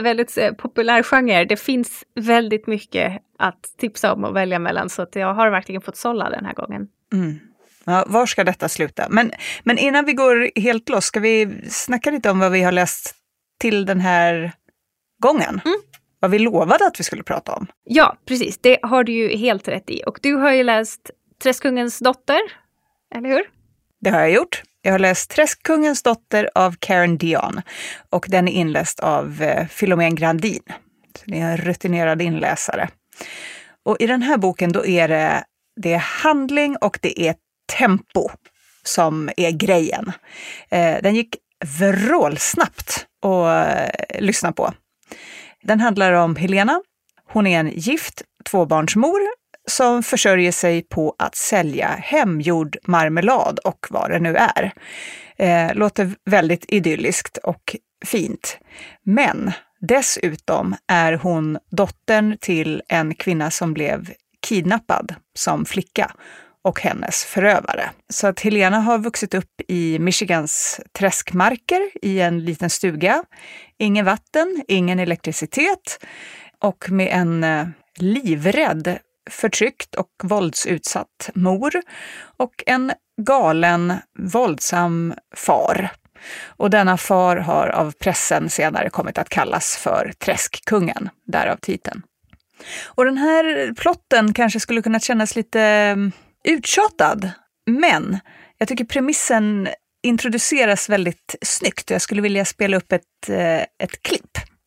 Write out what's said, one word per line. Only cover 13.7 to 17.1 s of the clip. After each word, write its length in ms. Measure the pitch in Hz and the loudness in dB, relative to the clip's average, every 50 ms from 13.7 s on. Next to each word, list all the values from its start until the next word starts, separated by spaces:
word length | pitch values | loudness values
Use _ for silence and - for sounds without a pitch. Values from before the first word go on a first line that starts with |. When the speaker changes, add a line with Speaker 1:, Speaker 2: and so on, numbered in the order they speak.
| 214 202 196 | 0 0 0
Speaker 2:
den 140 | 190 196 185 | 0 0 0
här 520 | 180 185 180 175 170 170 170 165 165 175 - _ _ _ _ _ _ _ _ _ _ _ _ _ | 2 4 4 4 4 4 2 0 -4 -8 -10 _ _ _ _ _ _ _ _ _ _ _ _ _
gången? 380 | - 262 311 262 - - - 190 - | 2 4 4 4 0 -2 -4 -4 -2
Speaker 1:
Mm. 120 | 311 381 415 - _ - - _ _ _ _ | -2 -2 -2 -6 _ -20 -20 _ _ _ _
Speaker 2:
Vad 100 | - 185 | 0 2
vi 80 | 196 208 | 2 2
lovade 480 | 226 240 214 - 180 165 262 349 403 | 2 2 2 2 4 4 4 4 4
att 140 | 359 - - | 2 0 -2
vi 40 | 170 | -8
skulle 180 | - | -8